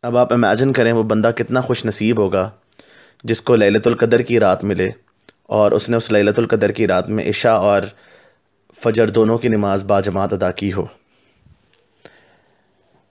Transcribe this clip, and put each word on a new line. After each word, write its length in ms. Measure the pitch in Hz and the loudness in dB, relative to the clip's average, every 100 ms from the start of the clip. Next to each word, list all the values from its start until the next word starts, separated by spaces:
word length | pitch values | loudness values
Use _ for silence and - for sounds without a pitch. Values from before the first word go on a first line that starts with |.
अब 120 | 120 120 | 0 2
आप 160 | 123 | 2
इमेजिन 400 | 120 110 107 135 | 2 2 2 0
करें, 200 | 127 117 | 2 2
वो 120 | 117 | 2
बंदा 260 | 110 110 110 | 0 2 0
कितना 300 | 117 117 123 | -2 -2 -2
खुश 260 | 123 123 113 | -2 -4 -4
नसीब 320 | - 107 113 | -4 -2 0
होगा 340 | 98 92 95 - _ _ - - _ _ 110 | 0 0 -4 -8 _ _ -20 -20 _ _ -6
जिसको 280 | 113 - | -4 2
लैलतुल 400 | 120 101 107 117 | 4 4 4 0
कदर 280 | 117 110 117 | 0 2 2
की 160 | 120 120 | 2 2
रात 260 | 104 92 | 2 0
मिले 300 | 98 92 92 - _ _ _ _ _ | -2 -2 -4 -6 _ _ _ _ _
और 240 | 107 104 | 0 2
उसने 220 | - - 117 | 2 0 -4
उस 160 | 113 | 0
लैलतुल 340 | 104 101 104 113 | 0 2 0 0
कदर 260 | 110 104 | 0 0
की 140 | 104 104 | 0 0
रात 220 | 92 92 | 0 -2
में 160 | 107 | -4
इशा 340 | 87 104 120 110 | -4 -2 0 2
और 320 | 98 101 95 - _ _ _ _ _ _ _ | 2 0 -2 -16 _ _ _ _ _ _ _
फजर 360 | - 120 110 110 | -6 -4 0 0
दोनों 280 | 104 110 117 | 2 0 0
की 100 | 120 | -2
नमाज 340 | 110 101 98 | -2 -2 -4
बाजमात 500 | 98 101 98 95 98 | -2 -2 0 -4 -4
अदा 180 | 98 92 | -2 -4
की 200 | 92 98 | -4 -6
हो। 180 | 95 80 _ _ _ _ _ _ _ _ _ _ _ - _ _ _ _ _ _ _ _ _ _ | -6 -8 _ _ _ _ _ _ _ _ _ _ _ -20 _ _ _ _ _ _ _ _ _ _